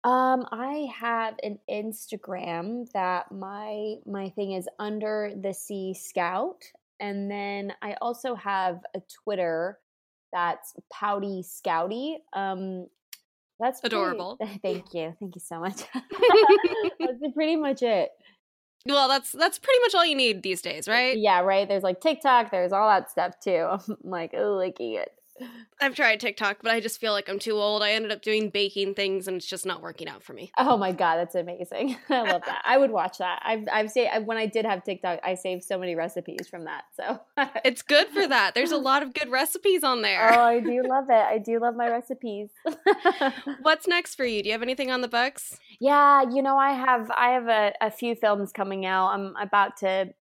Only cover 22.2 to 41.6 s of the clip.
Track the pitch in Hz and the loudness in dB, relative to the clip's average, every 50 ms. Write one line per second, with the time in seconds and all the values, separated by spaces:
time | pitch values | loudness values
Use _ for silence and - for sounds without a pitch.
22.2 | - 277 254 240 226 208 202 185 180 180 196 196 214 214 208 185 - - - - | 4 6 6 6 4 2 0 0 0 0 2 2 4 4 4 4 2 -2 -4 -2
23.2 | 180 180 180 _ - 202 185 160 165 160 185 196 180 214 214 _ - 180 185 175 | -2 -2 -6 _ -2 0 0 0 0 0 -2 -4 -6 -10 -12 _ -10 -10 -8 -8
24.2 | 165 - - - 208 208 202 190 185 185 - - 120 113 110 92 - - _ _ | -8 -6 -4 -2 0 0 0 0 -2 -4 -4 -6 -8 -6 -4 -6 -6 -8 _ _
25.2 | _ _ _ - 254 240 233 233 226 _ _ _ 277 269 - - 285 233 220 208 | _ _ _ -18 -18 -18 -18 -20 -20 _ _ _ -2 -2 0 2 2 2 2 2
26.2 | 233 226 202 - 220 196 202 _ - 226 226 226 202 226 - - 233 220 208 202 | -2 -6 -4 -2 -2 -2 -4 _ -2 0 0 0 0 -4 -8 -4 -2 -2 -2 -2
27.2 | 202 - 196 196 - 226 214 214 208 208 214 214 208 208 214 220 220 208 196 202 | -4 -6 -8 -6 -4 -2 -2 0 0 0 0 0 2 2 2 0 0 -4 -6 -6
28.2 | - 214 214 220 214 202 - 202 202 196 196 202 196 190 196 - 202 190 190 190 | -2 -2 0 0 0 -2 0 -2 -2 -2 -2 -2 -4 -2 -2 -2 -2 -2 -2 -2
29.2 | 190 196 185 180 - - 190 180 - 190 175 165 160 170 160 - 165 - 139 - | -4 -4 -6 -6 -8 -8 -10 -8 -6 -8 -8 -8 -10 -14 -14 -12 -14 -14 -14 -16
30.2 | _ - - - - - - - 247 277 247 208 196 185 185 - 185 165 165 170 | _ -20 -18 -18 -18 -4 0 2 4 4 4 2 2 -2 0 0 2 2 2 0
31.2 | 175 170 - 180 170 175 175 - 180 - - - 240 277 247 - - - 285 254 | -2 -2 -4 -4 -4 -4 -10 -12 -12 -10 -6 -6 -4 -4 -6 -8 -4 -2 0 0
32.2 | 226 202 180 175 - - - - - - 247 277 277 247 220 185 165 185 - - | 2 0 -2 -2 -2 -6 -8 -6 0 4 6 6 6 4 2 -2 -2 -4 -4 -4
33.2 | 180 180 175 - - 214 226 220 214 - - 214 214 214 214 254 233 - - 226 | -4 -4 -4 -4 -2 -2 -2 -2 -2 -2 0 0 0 0 0 0 0 2 0 -2
34.2 | 214 214 226 226 220 214 - 226 220 226 202 180 - - 190 180 - 185 170 - | -2 -2 -4 -2 -4 -2 -2 -2 0 0 -2 -2 -4 -8 -6 -4 -4 -4 -4 -4
35.2 | - 185 185 180 - 190 185 180 - - 202 185 185 180 170 165 165 170 - 180 | -4 -4 -4 -4 -4 -6 -6 -6 -6 -6 -6 -4 -4 -4 -2 -2 -4 -4 -6 -8
36.2 | 175 - 165 170 180 - - 175 160 156 151 - - _ _ - - - 247 - | -10 -8 -12 -12 -12 -14 -14 -14 -12 -12 -12 -12 -14 _ _ -8 -6 -6 -6 -8
37.2 | - _ _ - 269 269 - 247 - 269 247 - - - 294 294 381 427 294 403 | -10 _ _ -2 -2 -2 -2 0 0 0 0 0 -2 4 4 4 4 4 0 0
38.2 | 392 277 269 240 196 339 - 226 285 339 330 294 262 262 262 285 294 269 - 302 | 0 4 4 4 4 2 2 0 0 0 0 0 2 2 2 2 2 -2 -4 -6
39.2 | 302 247 247 262 302 - - 370 - 403 370 339 302 269 254 240 214 202 196 190 | -4 0 0 0 0 0 -4 0 2 2 2 4 2 0 0 2 0 0 2 4
40.2 | 220 226 233 233 240 233 233 240 220 233 240 247 254 254 254 269 262 269 240 220 | 6 8 8 8 8 6 4 4 0 0 0 0 0 2 0 0 4 4 6 6
41.2 | 214 - 214 220 202 226 226 233 | 6 4 2 -2 0 -2 -2 0